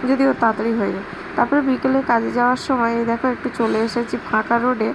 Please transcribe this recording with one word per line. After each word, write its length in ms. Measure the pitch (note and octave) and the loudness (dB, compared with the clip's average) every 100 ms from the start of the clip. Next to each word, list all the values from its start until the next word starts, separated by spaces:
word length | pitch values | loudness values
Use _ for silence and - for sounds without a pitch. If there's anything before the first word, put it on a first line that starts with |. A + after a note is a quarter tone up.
| B3+ | 0
যদি 160 | C4 C4+ | 2 2
ও 80 | B3+ | 4
তাড়াতাড়ি 340 | A#3 G#3+ A3+ | 2 2 -2
হয়ে 180 | A3+ G3 | 0 -2
যায়। 120 | G3 G3+ - - - | -4 -8 -12 -6 -2
তারপরে 260 | A#3 C#4+ | 2 2
বিকেলে 400 | C4+ B3+ C4 C4+ C4+ | 2 0 2 0 2
কাজে 240 | A#3 A3+ | 0 0
যাওয়ার 240 | A#3 B3 B3+ | 2 2 0
সময় 380 | - C4 A#3 A#3 | 0 0 2 0
এই 60 | A#3 | 0
দেখো, 220 | A#3 C4 | 0 0
একটু 220 | A#3+ B3 - | -2 -6 -2
চলে 220 | A3+ A3 | 0 2
এসেছি 380 | A3+ B3+ A#3 A#3+ - | 0 -2 -4 -6 -2
ফাঁকা 260 | A3 G#3+ A#3 | -2 2 0
রোডে 360 | A#3+ A#3+ A3 | 2 0 -2